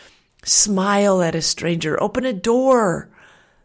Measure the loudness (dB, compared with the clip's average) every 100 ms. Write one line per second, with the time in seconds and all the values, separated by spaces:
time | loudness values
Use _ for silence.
0 | -20 _ _ _ -2 0 2 0 0 2
1 | 2 2 0 -2 -4 -4 -4 -2 -2 -2
2 | -2 -2 -4 -2 0 2 4 2 2 -2
3 | -8 _ -20 _ _ _